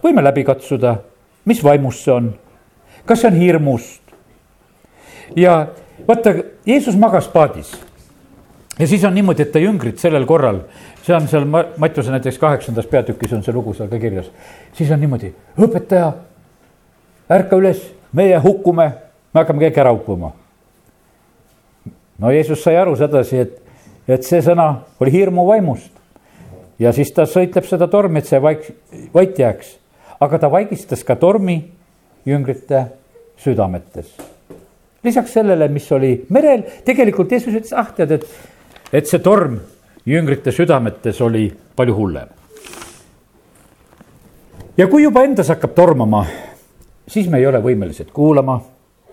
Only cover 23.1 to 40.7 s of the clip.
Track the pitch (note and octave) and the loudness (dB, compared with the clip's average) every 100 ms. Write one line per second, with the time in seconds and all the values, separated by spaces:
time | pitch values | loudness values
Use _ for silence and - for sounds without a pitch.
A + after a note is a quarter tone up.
23.1 | C#3+ A#2+ B2+ B2 - _ _ _ - - | 0 0 -2 -4 -8 _ _ _ -12 -2
24.1 | B2+ C3 F3 E3 F3 D#3 C3 - - C3 | -2 0 0 2 2 2 -2 -10 -4 0
25.1 | E3 G3 F3+ F3+ A3 F3 B2 - _ _ | 2 2 2 2 2 0 -4 -10 _ _
26.1 | _ _ _ - - - - A2+ - - | _ _ _ -20 -20 -20 -2 0 2 0
27.1 | - D#3 F#3 F3+ F3+ F3+ F3+ F3 G3+ G3+ | 0 0 0 0 -2 -2 0 0 2 0
28.1 | D#3 C#3+ C#3 D3 D#3 - - _ - - | -2 0 0 0 -2 -6 -20 _ -20 -2
29.1 | E3 F#3 F#3 B2 - - - _ _ - | 2 2 2 -2 -2 -12 -20 _ _ -20
30.1 | - D3+ C3 D3 E3 G#3 G3 - B2 - | -4 -2 0 0 0 -2 -6 -8 -8 -4
31.1 | B2 F3 G#3+ F#3+ E3+ D3+ - _ _ _ | 0 2 2 0 -4 -6 -16 _ _ _
32.1 | _ - C#3+ C3 C3 - C3+ B2 - _ | _ -4 -2 -2 -6 -2 -2 -2 -10 _
33.1 | - - _ - A2+ F#2+ F2+ - F2 D#2+ | -20 -20 _ -2 0 -2 -4 -12 -16 -18
34.1 | - - _ - - _ _ _ _ A#3+ | -20 -20 _ -20 -20 _ _ _ _ -4
35.1 | A#3+ A#3 A3 G#3 F3 D3 C#3+ - C#3+ C3 | -2 -2 0 2 2 0 -2 -2 0 2
36.1 | B2 - A3 D#4 B3+ - - - B3 A#3 | 0 0 2 2 2 -2 -8 -2 0 2
37.1 | G3 F3+ A#3+ A#3+ A3 A3 - A3 - D#3 | 0 -2 -2 -4 -6 -4 -6 -6 -4 -2
38.1 | D3+ - - - _ _ - - C3+ D3 | -2 -6 -18 -20 _ _ -20 -4 -4 0
39.1 | F3 F3+ G3+ D#3+ A2 - _ _ _ - | 0 2 2 0 -6 -12 _ _ _ -4
40.1 | D#3 D#3 C3+ C3 A#2+ E3+ | -2 0 -2 -4 -2 2